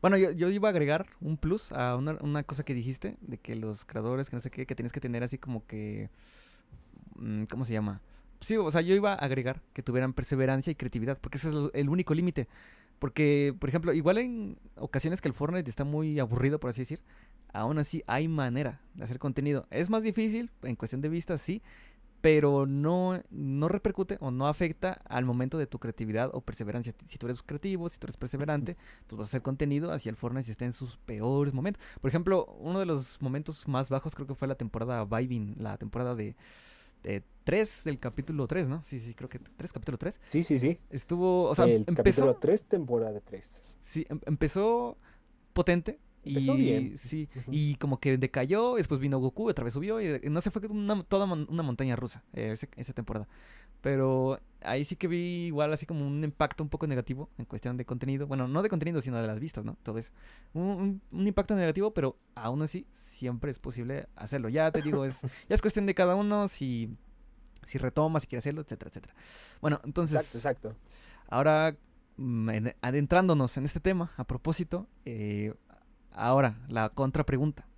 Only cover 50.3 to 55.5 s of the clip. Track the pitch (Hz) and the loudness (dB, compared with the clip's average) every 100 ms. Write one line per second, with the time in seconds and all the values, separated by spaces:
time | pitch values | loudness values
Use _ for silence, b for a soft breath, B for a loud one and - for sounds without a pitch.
50.3 | 151 185 208 208 208 202 208 170 196 196 | 0 0 -4 -4 -4 0 0 2 2 2
51.3 | 170 151 165 151 120 131 120 123 - - | 0 -2 -2 -2 0 0 0 -4 -8 -12
52.3 | - 110 110 - - 123 - 113 107 104 | -6 -4 -4 -8 -12 -10 -8 -6 -6 -8
53.3 | b b b b - 135 135 131 131 131 | b b b b -6 0 2 4 4 2
54.3 | 135 - - - 127 143 185 180 175 175 | -2 -8 -12 -4 -2 -2 -2 -2 0 -2
55.3 | 175 170 | -2 -2